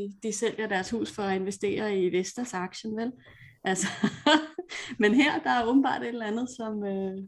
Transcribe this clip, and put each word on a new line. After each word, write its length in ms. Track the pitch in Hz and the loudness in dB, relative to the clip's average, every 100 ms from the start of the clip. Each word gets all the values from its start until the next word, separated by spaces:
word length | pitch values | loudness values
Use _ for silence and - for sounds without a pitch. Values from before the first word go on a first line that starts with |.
| 202 202 | -4 -6
de 100 | 220 | -6
sælger 340 | 208 226 - 214 | -2 -2 -2 -2
deres 220 | 196 190 | -2 -2
hus 220 | 233 - | -4 -4
for 100 | - | -2
at 140 | 196 190 | 0 0
investere 580 | 190 196 202 208 214 196 | -2 -2 -2 -2 0 0
i 140 | 180 | 2
Vestas-aktien, 840 | 175 190 - 247 185 185 - 226 214 | 2 -2 -4 -6 -6 -6 -8 -8 -4
vel? 160 | 240 254 - - - - | -4 -6 -16 -20 -20 -8
Altså, 220 | 190 185 190 - 208 - - 311 | -4 -2 -2 -2 -2 2 6 6
<laughs> 540 | 311 - 359 - - 247 | 4 -10 -12 -12 -8 2
men 160 | 208 | 6
her, 240 | 247 311 381 | 6 6 4
der 100 | 254 | 2
er 140 | 247 226 | 2 4
åbenbart 360 | 269 269 - | 4 4 0
et 60 | 240 | -4
eller 180 | 233 214 | -4 -4
andet, 220 | 220 254 - | -4 -4 -6
som... 280 | 226 214 | -6 -4
Øh, 340 | 202 196 190 190 | -2 -2 -4 -6